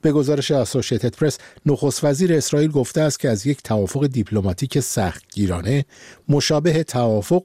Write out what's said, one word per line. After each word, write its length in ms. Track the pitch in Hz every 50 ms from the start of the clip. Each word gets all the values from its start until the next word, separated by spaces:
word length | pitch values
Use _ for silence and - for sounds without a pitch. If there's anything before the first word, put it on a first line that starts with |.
به 100 | - 160
گزارش 400 | 143 151 139 131 151 143 131 -
اسوسییتد 640 | 156 139 120 - - 135 113 - 127 107 - 120 -
پرس، 220 | - 156 151 - - - - - - -
نخست 380 | 147 143 - - 143 123 - -
وزیر 300 | 147 143 135 185 180 170
اسرائیل 380 | 156 131 - - 147 151 156
گفته 300 | 147 143 123 - - 156
است 180 | 156 151 139 -
که 100 | - 139
از 160 | 113 101 101
یک 180 | 135 143 - -
توافق 440 | - 113 107 101 92 - 139 147 143
دیپلماتیک 720 | 131 123 104 - 107 107 95 98 90 - - 131 - 143
سختگیرانه 1080 | - - - - 98 90 - - - _ - 101 104 92 90 85 82 98 131 143 139 - - - - - - - _ -
مشابه 540 | 143 143 131 - 156 151 143 175 156 160 160
توافق 600 | - - 123 123 117 110 107 98 - 175 180 180